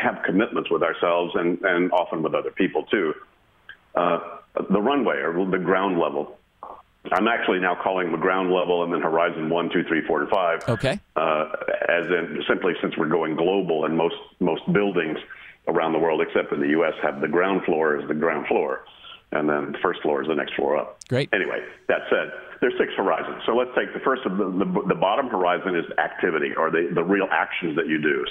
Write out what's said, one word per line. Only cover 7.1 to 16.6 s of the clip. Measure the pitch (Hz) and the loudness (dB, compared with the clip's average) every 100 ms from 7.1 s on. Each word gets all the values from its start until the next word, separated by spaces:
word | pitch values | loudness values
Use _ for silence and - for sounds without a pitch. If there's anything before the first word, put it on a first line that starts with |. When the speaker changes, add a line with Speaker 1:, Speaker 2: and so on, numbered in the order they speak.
Speaker 1:
I'm | 90 110 | 0 2
actually | 117 - 92 | 2 2 2
now | 92 90 | 0 0
calling | 101 95 90 | 0 0 0
the | 82 | 0
ground | 92 92 92 | 0 2 2
level | 92 87 87 | 2 2 2
and | 87 | 0
then | 85 | 0
horizon | 80 80 85 80 78 | 2 2 2 0 -2
one, | 85 82 | -2 0
two, | 90 | 0
three, | 80 78 73 | 0 0 0
four, | 76 | 0
and | 73 | 0
five. | 104 87 82 - | 0 2 0 -2
Speaker 2:
Okay. | 117 135 127 - - | -2 -2 -2 -4 -2
Speaker 1:
Uh, | 80 78 78 - - - - | 0 2 -2 -4 -4 -2 0
as | 85 82 | 0 2
in, | 87 82 - - | 0 -2 -4 -2
simply | - 92 80 | 0 0 0
since | 101 - | -2 -2
we're | 78 | 0
going | 82 80 76 | 2 0 2
global | 87 98 87 78 78 | 2 2 2 0 0
and | 82 | 2
most, | 82 - - - | 0 -2 -10 -2
most | 90 78 - | 0 0 0
buildings | 90 101 87 78 76 - - - - - | 2 2 2 -2 -4 -10 -18 -20 -10 -2
around | 82 80 | 2 2
the | 80 | 2
world, | 82 78 | 2 2
except | 82 - 78 | 2 0 0
in | |
the | 73 | 0